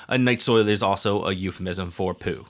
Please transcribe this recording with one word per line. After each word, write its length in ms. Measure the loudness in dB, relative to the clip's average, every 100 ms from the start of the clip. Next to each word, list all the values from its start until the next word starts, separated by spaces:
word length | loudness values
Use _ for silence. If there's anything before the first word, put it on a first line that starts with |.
| -4
A 100 | 2
night 240 | 2 2
soil 260 | 4 4 4
is 140 | 2
also 440 | 0 0 0 0 -2
a 60 |
euphemism 580 | -4 -4 -6 -6 -6 -6
for 240 | -4 -4 -4
poo. 300 | -6 -8